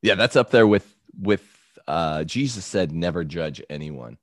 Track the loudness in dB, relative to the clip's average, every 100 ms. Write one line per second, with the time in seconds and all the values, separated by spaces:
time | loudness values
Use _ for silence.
0 | 2 2 4 2 4 6 6 6 0 _
1 | _ -10 -2 -2 _ _ _ _ -6 -2
2 | -2 -4 -4 -4 -4 -6 -6 -4 -2 -2
3 | -4 -4 -6 -6 -8 -8 -14 -12 -12 -12
4 | -16 -20